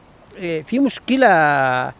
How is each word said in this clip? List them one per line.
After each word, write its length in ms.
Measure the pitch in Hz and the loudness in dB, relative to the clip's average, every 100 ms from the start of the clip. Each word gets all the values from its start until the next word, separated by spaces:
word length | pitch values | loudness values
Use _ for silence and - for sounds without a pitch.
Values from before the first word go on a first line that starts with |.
| _ _ - - | _ _ -20 -12
إيه، 260 | 175 160 | -8 -8
في 160 | 147 247 | -6 -2
مشكلة 500 | 277 - - 262 240 170 151 139 131 127 131 - | -2 -4 -4 2 4 4 4 2 0 -2 -4 -10